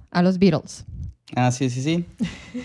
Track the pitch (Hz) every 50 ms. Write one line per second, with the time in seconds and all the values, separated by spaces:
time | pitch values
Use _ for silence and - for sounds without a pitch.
0 | - - - 175 175 185 190 180 185 196 156 139 - - - - - - - -
1 | - - - _ _ - - 123 123 123 123 123 143 127 123 127 131 151 165 175
2 | 170 - - - 240 - - - - - - 247 247